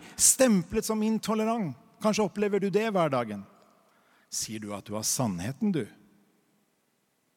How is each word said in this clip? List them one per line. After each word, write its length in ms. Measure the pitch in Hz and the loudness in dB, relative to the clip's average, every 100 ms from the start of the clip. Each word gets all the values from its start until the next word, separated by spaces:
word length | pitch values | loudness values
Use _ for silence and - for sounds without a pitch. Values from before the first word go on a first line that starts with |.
| - - | -4 2
stemplet 720 | - - 262 196 160 220 - | 4 6 6 4 2 -2 -2
som 140 | 220 | 0
intolerant. 720 | 214 220 - 220 220 233 175 127 - - | 0 -2 -2 -2 0 -2 -4 -8 -16 -2
Kanskje 240 | 214 208 196 | 0 2 0
opplever 380 | - 208 202 | 0 0 0
du 60 | 196 | 2
det 140 | 190 226 | 0 2
i 40 | 190 | 2
hverdagen. 460 | 160 131 117 101 98 _ _ _ _ _ _ _ _ | 2 2 -2 -6 -12 _ _ _ _ _ _ _ _
Sier 280 | - - 214 | -8 -8 -8
du 80 | 208 | -8
at 140 | 202 - | -8 -6
du 80 | 104 | -6
har 100 | 113 | -2
sannheten, 680 | - 120 90 98 139 214 165 | 0 0 -2 -6 -4 -2 -2
du? 80 | 104 - _ _ _ _ _ _ _ _ _ _ _ _ _ | -4 -12 _ _ _ _ _ _ _ _ _ _ _ _ _